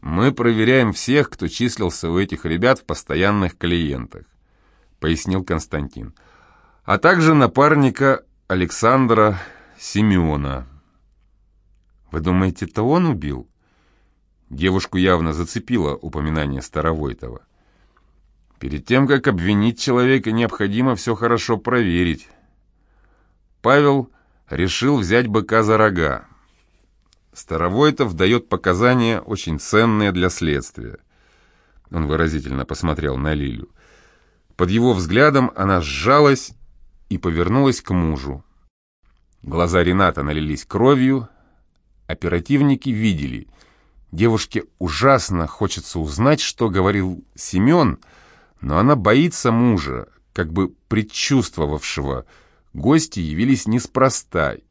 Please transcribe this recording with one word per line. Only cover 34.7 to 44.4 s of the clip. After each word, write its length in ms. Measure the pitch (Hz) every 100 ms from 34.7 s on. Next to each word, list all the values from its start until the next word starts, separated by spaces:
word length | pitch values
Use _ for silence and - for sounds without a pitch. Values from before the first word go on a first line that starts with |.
его 220 | 107 123
взглядом 580 | 101 85 101 147 139 123 -
она 240 | 98 92
сжалась 720 | 76 69 87 143 147 135 - - - - - _ -
и 100 | 90
повернулась 600 | 90 82 87 120 139 120
к 120 | -
мужу. 520 | 92 82 76 69 69 - _ _ _ _ _ _ _ _ _
Глаза 400 | - 82 85 90
Рената 400 | 87 92 95 82
налились 420 | 71 76 78 71
кровью. 640 | - 98 123 139 131 135 113 _ _ _ _ _ _ _ _
Оперативники 840 | - 87 87 85 139 143 135 139
видели. 580 | 110 110 85 69 58 - _ _ _ _ _ _
Девушке 520 | 80 117 110